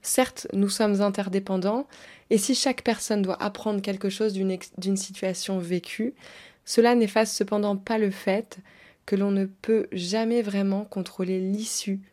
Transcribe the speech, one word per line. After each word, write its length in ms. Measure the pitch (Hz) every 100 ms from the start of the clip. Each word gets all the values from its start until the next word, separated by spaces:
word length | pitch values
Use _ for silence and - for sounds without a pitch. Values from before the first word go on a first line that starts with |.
Certes, 460 | - - 254 - -
nous 160 | 196 202
sommes 340 | 196 214 202
interdépendants, 840 | 202 202 196 190 190 190 190 226 285 - - - _
et 80 | 220
si 180 | 202 254
chaque 280 | 269 254
personne 380 | - 220 - 208
doit 200 | 190 185
apprendre 400 | 208 202 220 202
quelque 280 | 196 196 196
chose 240 | 190 220
d'une 180 | 196 190
ex-, 220 | 185 - -
d'une 200 | 185 196
situation 640 | 190 190 190 180 - 190
vécue, 540 | 170 180 - - 226 - - - - _ -
cela 280 | - 233 240
n'efface 380 | 220 220 220
cependant 440 | - 202 208 208 196
pas 200 | 196 220
le 140 | 208
fait 460 | 196 - 190 220 - - - - _ -
que 100 | 196
l'on 160 | 202
ne 140 | 196 190
peut 420 | 190 - 220 -
jamais 480 | 185 175 214 226 240
vraiment 420 | 208 202 196 196
contrôler 560 | 208 - 180 - 185 190
l'issue 640 | 185 202 220 - - 190 190